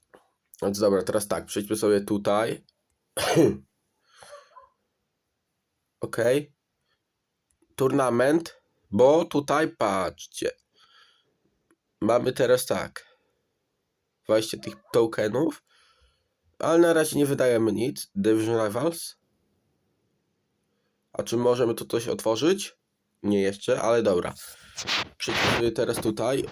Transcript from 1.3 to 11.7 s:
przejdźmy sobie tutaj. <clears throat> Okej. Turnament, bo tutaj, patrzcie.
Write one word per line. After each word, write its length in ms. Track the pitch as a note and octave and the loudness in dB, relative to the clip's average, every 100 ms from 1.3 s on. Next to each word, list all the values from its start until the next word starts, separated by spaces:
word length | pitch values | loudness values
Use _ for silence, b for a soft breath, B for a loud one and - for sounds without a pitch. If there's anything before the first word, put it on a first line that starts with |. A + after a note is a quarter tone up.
| E2+ - | -6 -6
przejdźmy 300 | G#2 G2+ A2 | -8 -4 -2
sobie 260 | G#2+ G2+ | 2 2
tutaj. 640 | G2+ G#2 G2+ G2+ A#2 C3 _ _ _ _ _ - | 0 -2 0 0 -2 -6 _ _ _ _ _ -6
<clears throat> 520 | - - A#2 - - _ _ _ B B B C#5+ C5+ C5 C#5 B _ _ _ _ _ _ _ _ _ _ _ _ | 0 4 4 2 -10 _ _ _ B B B -20 -20 -20 -20 B _ _ _ _ _ _ _ _ _ _ _ _
Okej. 520 | G#2+ - A#2 C#3 C#3+ _ _ _ _ _ _ _ _ _ _ _ _ - | -8 -2 0 0 -2 _ _ _ _ _ _ _ _ _ _ _ _ -2
Turnament, 840 | C3+ C#3 B2+ A#2+ C3 E3 E3 - _ _ _ | 0 2 2 2 2 2 -2 -16 _ _ _
bo 340 | G2+ B2+ D#3+ E3 | 4 6 6 2
tutaj, 500 | D3+ - D3 D#3+ - | -2 0 0 -2 -2
patrzcie. 760 | G#2+ F#2+ E2+ - - - - - _ _ b b b b b b _ _ _ | -2 0 -4 -8 -16 -8 -8 -8 _ _ b b b b b b _ _ _